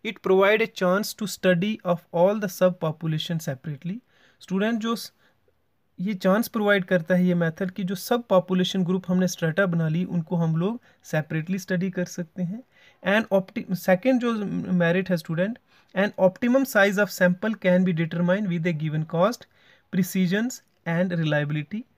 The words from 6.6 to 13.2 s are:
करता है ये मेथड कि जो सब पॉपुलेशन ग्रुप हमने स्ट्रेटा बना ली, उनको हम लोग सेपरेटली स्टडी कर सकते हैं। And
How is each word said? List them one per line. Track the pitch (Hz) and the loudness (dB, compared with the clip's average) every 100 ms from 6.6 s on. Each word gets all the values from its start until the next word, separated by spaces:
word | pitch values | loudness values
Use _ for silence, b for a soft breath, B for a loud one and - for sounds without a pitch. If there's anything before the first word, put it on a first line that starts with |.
| 208 202 | 2 2
करता | 185 185 160 | 2 -2 2
है | 180 180 | 2 2
ये | |
मेथड | 175 165 160 190 | 2 0 -2 -8
कि | 196 | -6
जो | 190 | -6
सब | 190 - 240 - | -6 -2 -4 2
पॉपुलेशन | 185 - 185 180 196 | 2 2 0 0 0
ग्रुप | 175 185 185 | 0 -2 0
हमने | 185 180 | 0 0
स्ट्रेटा | - 165 156 196 | 0 -2 0 0
बना | 170 160 | 0 0
ली, | 156 | -2
उनको | 180 175 160 175 | -2 -4 -2 -2
हम | 165 160 | 0 0
लोग | 185 233 b b | -2 -4 b b
सेपरेटली | - 156 156 160 156 190 | -4 -4 -2 -6 -4 -6
स्टडी | - 180 190 | -2 -2 -2
कर | 180 | -4
सकते | 180 - 170 - | -6 -8 -10 -6
हैं। | 175 220 - b b b | -6 -6 -14 b b b
And | - 208 | 0 0